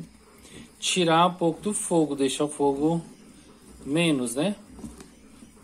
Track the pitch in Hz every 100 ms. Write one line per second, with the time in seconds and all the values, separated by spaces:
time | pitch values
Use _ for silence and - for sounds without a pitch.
0 | 165 - - - - - - - - 185
1 | 165 165 175 175 165 160 208 208 - 170
2 | 147 135 135 - 147 - 143 139 156 170
3 | - - - - - - - - 131 156
4 | 170 139 120 131 185 208 - - - -
5 | - - - - - -